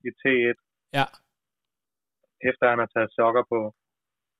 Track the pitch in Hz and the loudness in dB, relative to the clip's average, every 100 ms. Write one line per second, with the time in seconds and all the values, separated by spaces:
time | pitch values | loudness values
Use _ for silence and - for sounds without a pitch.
0 | 123 - 135 131 120 120 _ _ _ 139 | -12 -6 -2 0 0 -2 _ _ _ -4
1 | 135 - _ _ _ _ _ _ _ _ | -4 -6 _ _ _ _ _ _ _ _
2 | _ _ _ _ 127 - 123 120 117 117 | _ _ _ _ -6 0 0 0 -2 -2
3 | 110 - 117 120 - 117 107 - _ _ | -4 0 2 2 0 -4 -6 -10 _ _
4 | _ _ _ _ | _ _ _ _